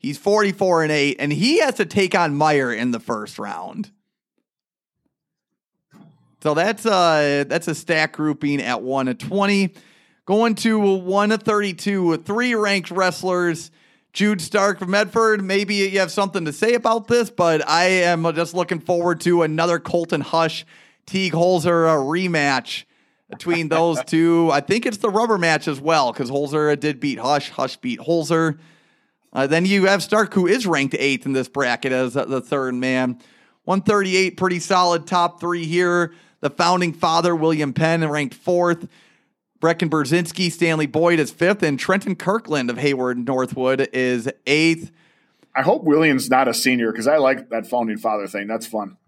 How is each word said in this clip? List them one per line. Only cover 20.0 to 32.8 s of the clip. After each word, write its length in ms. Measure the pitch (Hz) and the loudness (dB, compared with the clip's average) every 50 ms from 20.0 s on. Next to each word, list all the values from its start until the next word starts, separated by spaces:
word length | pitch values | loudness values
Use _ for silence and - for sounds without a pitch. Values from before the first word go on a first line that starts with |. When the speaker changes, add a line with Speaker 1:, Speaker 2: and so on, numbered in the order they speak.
| 170 165 - 156 139 | 0 0 -2 -4 -4
Speaker 1:
Hush, 420 | - - 165 165 165 156 - - _ - - - _ _ _ _ | 0 0 0 0 0 -2 -6 -14 _ -20 -20 -20 _ _ _ _
Teague 280 | - - 190 190 180 151 | -6 -4 -2 -2 0 0
Holzer, 520 | 170 170 180 185 175 147 175 170 165 165 | 2 2 4 2 2 2 2 2 2 4
uh, 100 | 160 160 151 135 | 4 2 2 0
rematch 840 | 135 156 180 185 180 170 156 143 143 139 127 117 - - - - _ _ _ _ _ _ _ _ _ | 0 -2 -2 -2 0 0 0 2 2 0 0 -2 -6 -12 -12 -12 _ _ _ _ _ _ _ _ _
between 400 | - - - 170 170 170 165 151 | -20 -12 -4 -4 -2 -2 0 0
those 340 | 160 160 165 170 165 143 - | 0 2 2 2 0 -2 -4
<laughs> 20 | |
two. 420 | - - 160 165 170 170 165 165 160 | -2 0 2 2 4 4 4 2 2
I 100 | 143 147 | 2 0
think 260 | - - 190 233 233 | 0 0 -2 -2 -2
it's 100 | 269 220 | -4 -6
the 140 | 202 - - | -2 -4 0
rubber 280 | 185 214 226 240 220 196 | 0 0 0 2 0 0
match 300 | 170 165 160 151 - 165 | 2 2 0 0 0 -4
as 120 | 147 131 | -6 -4
well, 320 | 139 156 165 156 139 123 110 | -2 0 2 2 2 0 -2
'cause 180 | - - 120 | -4 -6 -4
Holzer 480 | 135 139 147 143 139 156 151 151 147 143 | -2 -4 -4 -2 -2 0 0 0 0 0
did 200 | 143 151 147 127 | -2 -4 -4 -2
beat 180 | 123 143 131 110 | -4 -4 -4 -2
Hush. 320 | 117 127 147 143 127 - | -2 0 0 0 -2 -4
Hush 260 | - - 127 135 - | -6 -6 -6 -6 -6
beat 240 | - - 131 120 - | -8 -6 -6 -6 -6
Holzer. 580 | - - 170 170 156 143 165 165 165 160 151 - - - _ _ _ _ _ _ _ _ _ _ _ _ _ | -4 -2 -2 -2 0 0 0 2 2 0 -2 -4 -12 -20 _ _ _ _ _ _ _ _ _ _ _ _ _
Uh, 140 | 131 135 | -2 0
then 200 | 139 151 165 175 | 2 2 2 2
you 200 | 190 196 202 185 | 2 2 4 4
have 160 | 190 196 196 156 | 4 4 2 0
Stark, 300 | - - 214 220 - - | 0 0 0 0 2 0
who 120 | 202 180 | 0 2
is 200 | 175 196 262 233 | 2 2 0 0
ranked 280 | 196 165 143 139 135 - - | 0 0 0 0 -2 -2 -2
eighth 280 | 127 139 135 123 - | 0 0 -2 -2 -4
in 60 | 143 135 | -2 -2
this 160 | 131 127 - | -2 -2 -4
bracket 440 | _ 143 139 123 120 113 - 135 127 | _ -2 0 0 -2 -2 -2 -2 -2
as, 240 | 127 131 123 117 | 0 -2 -2 -2
uh, 80 | 139 - | -4 -4
the 160 | - 131 131 | -2 -4 -6
third 340 | 123 - - 143 131 127 127 | -4 -4 -4 -4 -2 -4 -4
man. 440 | 123 | -4